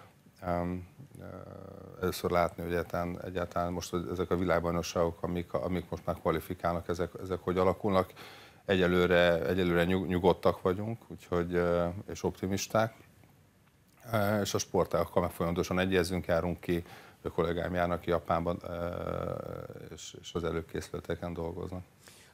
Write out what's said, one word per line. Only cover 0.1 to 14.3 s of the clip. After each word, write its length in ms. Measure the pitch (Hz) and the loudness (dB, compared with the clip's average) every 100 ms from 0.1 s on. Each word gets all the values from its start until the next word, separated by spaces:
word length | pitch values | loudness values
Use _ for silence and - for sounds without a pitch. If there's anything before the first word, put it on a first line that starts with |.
| - - _ | -20 -20 _
em, 460 | 90 87 87 90 90 - 143 - | -4 -2 -2 -4 -10 -18 -20 -16
ö, 40 | 92 92 95 95 - 92 92 - | -14 -14 -14 -16 -16 -16 -18 -4
először 300 | 92 - 87 | -2 -2 0
látni, 320 | 87 85 - | 2 2 0
hogy 100 | 85 | -2
egyáltalán, 480 | 87 80 90 87 87 | -2 -2 -2 -4 -4
egyáltalán 480 | 92 90 87 87 87 | -6 -6 -4 -2 -2
most, 180 | 90 - | -4 -4
hogy 180 | 90 - | -6 -4
ezek 180 | 87 85 | -4 0
a 60 | 87 | 0
világbajnokságok, 840 | 90 82 85 85 - 95 85 85 | 2 2 2 -2 -2 0 0 0
amik, 300 | 82 87 82 | -4 -4 -4
amik 360 | - 80 90 78 | -4 -2 -4 -4
most 180 | 80 - | -8 -6
már 100 | 85 | -2
kvalifikálnak, 680 | 90 80 - 87 87 85 85 | 0 -2 -2 -4 -2 -2 -4
ezek, 220 | 87 85 - | -4 -4 -6
ezek 160 | 92 87 | -6 -4
hogy 160 | - 90 | -2 2
alakulnak. 540 | 95 87 107 95 90 - - - - - | 4 2 2 2 2 -4 -18 -18 -20 -16
Egyelőre, 840 | - 95 90 90 90 87 87 82 92 | 0 4 6 6 6 8 6 4 2
egyelőre 380 | 92 90 85 | 2 4 4
nyug-, 220 | 85 92 85 | 4 2 2
nyugodtak 560 | 90 90 85 95 85 | 4 6 6 4 2
vagyunk, 380 | 95 92 107 113 - | 0 0 -4 -8 -10
úgyhogy, 460 | 85 - 87 85 | -16 -2 -2 0
ö, 320 | 87 87 87 85 87 - | 2 2 2 2 -2 -10
és 120 | 87 | -4
optimisták. 720 | 90 - 95 95 - 110 113 - - - - _ _ _ _ _ _ _ 120 | -4 -2 -2 -2 0 2 2 -2 -20 -20 -20 _ _ _ _ _ _ _ -2
Ö, 280 | 113 101 | 0 2